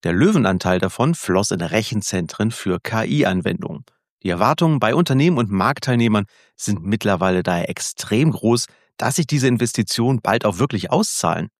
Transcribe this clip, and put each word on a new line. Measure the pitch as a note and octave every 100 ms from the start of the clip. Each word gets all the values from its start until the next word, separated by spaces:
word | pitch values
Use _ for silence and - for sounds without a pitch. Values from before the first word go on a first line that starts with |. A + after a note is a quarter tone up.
Der | F2
Löwenanteil | F2 E3 G#3 G2 F#2 F#2 F#2
davon | F#2 - C#3
floss | E3+ - F2+ G#2
in | G2
Rechenzentren | E2 E2+ A2 G#2+ - F#2 E2 - A2
für | - - F2
K-I-Anwendungen. | - A2+ A2 C#3+ A#2 F#2 F#2+ F2+ - - - _ _ _
Die | F#2+
Erwartungen | E2+ G#2+ D#3+ E3 D3
bei | A2 C#3
Unternehmen | F3 C3 D#3+ D#3+
und | G#2+
Marktteilnehmern | G2 G#2 D3 - A#2+ A#2 G#2+ G2 _ _ _
sind | - G2+
mittlerweile | F2 G#2+ G#2 F#2 F#2 F#2
daher | F2+ F2 -
extrem | - - - - G#2+ D#3
groß, | G#2+ A2 A#2+ - _ _ -
dass | A2+ C#3
sich | D3
diese | D3 B2+
Investitionen | A#2+ A#2+ - G#2+ - A#2 C3
bald | - A2 G#2+
auch | F2
wirklich | B2 G#2+ -
auszahlen. | D3 A3 - E2+ E2+ G3+ _